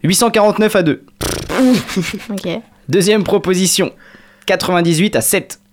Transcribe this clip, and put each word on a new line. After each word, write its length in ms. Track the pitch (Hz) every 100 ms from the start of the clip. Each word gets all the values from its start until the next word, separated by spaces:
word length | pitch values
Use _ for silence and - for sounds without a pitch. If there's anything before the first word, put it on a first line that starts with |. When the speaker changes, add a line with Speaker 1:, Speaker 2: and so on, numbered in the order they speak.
Speaker 1:
huit 120 | 151 190
cent 140 | 233
quarante-neuf 460 | 220 208 202 214 208
à 60 |
deux. 200 | 165 135 - _ - - -
Speaker 2:
<laughs> 100 | 190 262 233 - - 165 202 -
Ok. 180 | 202 180 226 - _ -
Speaker 1:
Deuxième 360 | 170 185 214
proposition, 680 | 185 202 185 185 185 180 180 - - - - _ -
quatre-vingt-dix-huit 720 | 185 - 175 170 160 208 123
à 60 |
sept. 380 | - 196 - - _